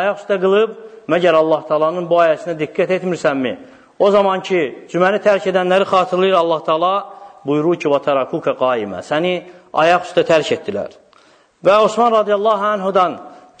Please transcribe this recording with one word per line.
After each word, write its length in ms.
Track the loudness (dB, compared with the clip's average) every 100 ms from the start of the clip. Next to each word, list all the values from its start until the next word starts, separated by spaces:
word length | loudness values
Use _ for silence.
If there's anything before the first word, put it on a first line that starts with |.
ayaq 220 | -2 -4
üstə 160 | -4 -2
qılıb, 380 | 2 2 0 -4 -20 -14 -4
məgər 240 | 0 2 4
Allah 300 | 2 0 0
Taalanın 400 | 0 0 -2 0
bu 120 | 2
ayəsinə 340 | 4 2 -4 -6
diqqət 360 | -6 -2 -2 -2
etmirsənmi? 560 | -4 -2 -2 -2 -4 -6 -14 -20 _ -2
O 120 | 2
zaman 300 | 4 2 -2
ki, 440 | -2 -2 -2 -6 -8
cüməni 280 | 0 0 2
tərk 260 | 0 0 0
edənləri 360 | -2 2 0 2
xatırlayır 500 | 0 0 0 2 2
Allah 240 | 2 -2
Taala, 300 | -2 0 0 -2 -6 -14 -20 -10
buyurur 320 | -2 0 0 0
ki, 120 | 0
"Və 120 | 0
tərakuka 500 | 2 -2 -2 -4 -4 -2
qaimə", 460 | 0 -2 -4 -8
səni 400 | -4 -2 -2 -4 -8 -20 _
ayaq 360 | 0 2 2 0
üstə 160 | -2
tərk 280 | 2 2 2 -4
etdilər. 340 | -6 -8 -8 -14 _ _ _ _ _ _
Və 140 | 2 4
Osman 280 | 4 2 2
radiyallahu 520 | 2 0 0 0 0
anhudan 540 | -2 -2 -2 0 0 -2 -14 -20 -20 -2